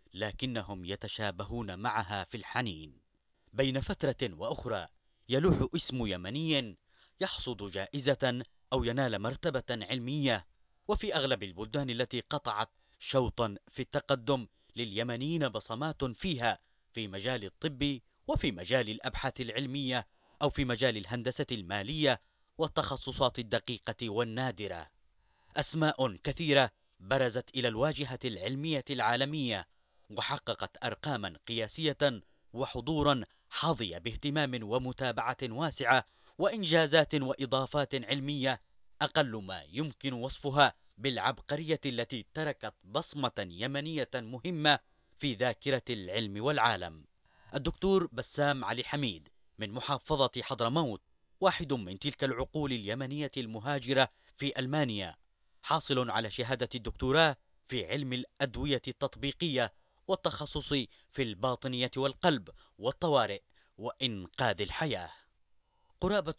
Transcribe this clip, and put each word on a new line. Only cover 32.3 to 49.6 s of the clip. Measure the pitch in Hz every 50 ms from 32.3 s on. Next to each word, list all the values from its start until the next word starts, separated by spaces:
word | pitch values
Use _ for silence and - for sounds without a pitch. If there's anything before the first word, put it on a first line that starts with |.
| _ _ _ -
وحضورا | - 120 135 - - 127 117 143 160 151 143 147 139 123 - - _ _ _ -
حظي | - - 143 165 156 107 117 90 82 85
باهتمام | 87 117 107 - - 143 143 156 147 131 127 120
ومتابعة | 110 101 113 127 127 127 123 - 135 123 113 117 113 123 131 -
واسعة | 135 120 110 131 165 151 - - 131 117 131 127 - _ _ _ - - - -
وإنجازات | 175 196 214 220 190 156 165 165 160 147 147 165 147 - 156
وإضافات | 147 131 131 - - 135 120 131 131 135 - - 147 139 - 139
علمية | 135 120 113 131 143 135 143 147 139 127 135 123 - _ _ _ - - - - -
أقل | 151 139 - - 147 123 110 110
ما | 95 92 92 85 71 73
يمكن | 90 123 160 147 - - - 139
وصفها | 127 117 120 131 - - - 143 131 147 139 123 - _ - - _ -
بالعبقرية | 113 135 123 101 92 123 131 - - - 143 151 165 151 156 - -
التي | 139 120 117 117 - 135 113 98 _ -
تركت | 156 156 151 131 - - 107 - _ -
بصمة | 92 107 147 170 - - 147 131 117 - -
يمنية | 101 90 85 87 113 131 139 143 147 160 160 147 120 - -
مهمة | 123 113 110 127 123 - 180 180 156 151 151 143 - - _ _ _ _ _ _ -
في | - 143 117
ذاكرة | 98 123 123 110 - - 143 131 123 - -
العلم | 120 104 92 90 95 113 113 101 98 104 117
والعالم. | 143 151 135 110 120 110 90 90 85 80 78 - _ _ _ _ _ _ _ - - -
الدكتور | 143 131 165 - - - 190 190 190 175 156
بسام | - 127 123 - - 147 143 143 143 131 104
علي | 98 117 123 127
حميد | - - 147 143 113 90 78 76 - _ _ _ _ _
من | -